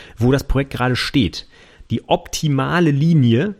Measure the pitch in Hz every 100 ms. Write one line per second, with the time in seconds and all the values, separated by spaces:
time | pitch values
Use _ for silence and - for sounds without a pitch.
0 | - - 120 131 - 135 139 123 123 120
1 | - 147 95 - - - - - - 117
2 | - 175 - - 156 135 135 165 160 139
3 | 165 160 120 113 202